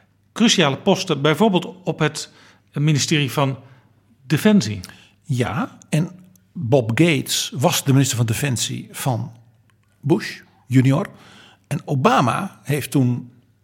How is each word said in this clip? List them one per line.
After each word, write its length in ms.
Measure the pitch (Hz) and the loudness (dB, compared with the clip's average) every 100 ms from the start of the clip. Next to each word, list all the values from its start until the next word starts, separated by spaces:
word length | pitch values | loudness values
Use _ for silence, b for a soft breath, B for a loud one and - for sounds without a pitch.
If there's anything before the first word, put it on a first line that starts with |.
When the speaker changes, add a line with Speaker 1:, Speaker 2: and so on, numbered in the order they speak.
| b _ _ | b _ _
Speaker 1:
cruciale 440 | - 226 - 147 131 | 0 2 4 2 2
posten, 460 | - 185 - 147 | 0 0 0 0
bijvoorbeeld 520 | 147 151 220 180 - - | 0 2 2 2 -2 -12
op 140 | - 156 | -8 -2
het 320 | 151 151 - b b b b | -2 -4 -14 b b b b
ministerie 580 | - 147 147 - 156 139 | -4 0 0 2 0 0
van 280 | - 139 127 b b b b _ _ - | 0 -2 -4 b b b b _ _ -4
Defensie. 540 | 156 214 214 110 98 90 B B B | 0 4 4 2 -6 -12 B B B
Speaker 2:
Ja, 560 | - 123 101 120 254 - - | -6 -4 -2 -4 -6 -10 -4
en 220 | 151 180 - - _ _ | -2 -2 -8 -20 _ _
Bob 380 | - 120 139 113 | -8 0 2 2
Gates 580 | 113 175 143 - - - | 2 2 2 -2 -6 -6
was 300 | 143 160 - | -2 -2 0
de 80 | - | 2
minister 240 | 135 135 113 | 2 2 0
van 100 | 113 | -2
Defensie 640 | 113 143 120 - 120 - | -2 -2 -4 -4 -8 -12
van 400 | - 143 113 123 - _ _ _ _ _ _ | -8 -4 -4 -6 -14 _ _ _ _ _ _
Bush 400 | 139 185 - - - _ - | -2 -2 -2 -14 -20 _ 0
junior. 400 | 123 131 139 202 B B B B B - | 2 4 2 -2 B B B B B -8
En 140 | 151 | -8
Obama 760 | - 143 170 254 143 - 190 - | -4 0 2 2 2 0 -6 -10
heeft 280 | - 143 - | -6 -6 -2
toen 420 | 147 123 123 - _ _ _ | 0 0 -2 -8 _ _ _